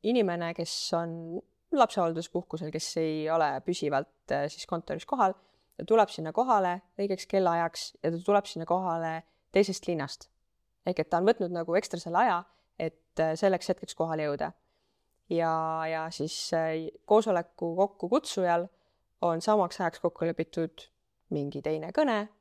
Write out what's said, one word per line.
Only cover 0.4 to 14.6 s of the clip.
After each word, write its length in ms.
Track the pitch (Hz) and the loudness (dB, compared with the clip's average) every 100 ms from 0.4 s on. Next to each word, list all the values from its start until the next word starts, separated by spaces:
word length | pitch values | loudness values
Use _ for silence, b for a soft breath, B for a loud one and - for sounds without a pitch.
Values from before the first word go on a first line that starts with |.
| 170 | -4
kes 180 | 170 170 - - 170 | -4 -6 -6 -4 -2
on 440 | 170 165 165 175 - _ _ | -4 -8 -8 -10 -12 _ _
lapsehoolduspuhkusel, 960 | 302 226 - 170 165 - 170 180 160 156 | 4 4 4 0 -2 -4 -8 -6 -8 -6
kes 140 | 160 - - | -6 -4 -2
ei 240 | 160 156 156 | -2 -2 0
ole 200 | 165 151 135 - | 2 2 0 -2
püsivalt, 480 | 180 147 139 156 _ - | -2 0 0 -2 _ -4
äh, 140 | 139 143 | -2 -2
siis 160 | - - | -6 -6
kontoris 340 | 170 - 160 - | -6 -6 -10 -4
kohal, 260 | 262 196 185 b b b - | 2 2 0 b b b -14
ta 80 | 165 | 2
tuleb 240 | 226 202 | 4 4
sinna 200 | - 160 | 0 -4
kohale 460 | 156 254 220 185 180 _ - | 0 2 4 2 -2 _ -6
õigeks 280 | 202 190 - | -4 -4 0
kellaajaks 580 | 196 180 170 165 - - - | 2 4 2 0 -4 -14 -4
ja 160 | 160 | -2
ta 80 | 170 | -2
tuleb 240 | 180 202 202 | 4 2 2
sinna 200 | - 165 | -10 -2
kohale 500 | 180 185 165 165 160 - _ _ | 0 0 -2 -4 -6 -12 _ _
teisest 380 | 190 202 190 - | 2 2 0 -2
linnast. 400 | 170 143 - - _ _ _ _ _ - | -4 -4 -8 -20 _ _ _ _ _ -6
Ehk 180 | 180 | -2
et 60 | 151 | 0
ta 100 | 170 | 2
on 80 | 190 | 2
võtnud 240 | 233 180 | 2 0
nagu 240 | 175 165 175 | -4 0 -2
ekstra 240 | - 175 | -2 -10
selle 220 | 170 175 | -2 2
aja, 160 | 240 175 - b b _ | 2 2 -4 b b _
et, 420 | 160 _ _ - | -8 _ _ -2
äh, 140 | 160 160 | -2 2
selleks 300 | 196 180 - | 2 2 0
hetkeks 260 | 180 - | -4 -4
kohale 320 | - 165 160 151 | -4 -2 -2 -2
jõuda. 260 | 143 156 - | -2 -6 -8